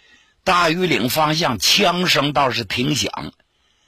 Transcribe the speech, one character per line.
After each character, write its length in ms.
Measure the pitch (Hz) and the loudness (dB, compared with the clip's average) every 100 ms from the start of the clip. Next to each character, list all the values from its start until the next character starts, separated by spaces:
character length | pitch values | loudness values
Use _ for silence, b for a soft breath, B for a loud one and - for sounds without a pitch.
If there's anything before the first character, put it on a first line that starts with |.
| b b b b | b b b b
大 280 | - 180 170 | 0 2 2
峪 160 | 170 180 | 0 0
岭 240 | 120 120 | 0 0
方 240 | 156 151 156 | 0 0 0
向 220 | 156 113 | -2 0
枪 480 | - - 190 175 175 | 0 2 2 2 0
声 260 | 147 143 | 0 0
倒 180 | 147 131 | 0 0
是 140 | 113 | -2
挺 300 | 107 120 139 | -6 -4 -2
响， 380 | 139 101 - 76 - _ _ _ _ | -2 -4 -6 -14 -16 _ _ _ _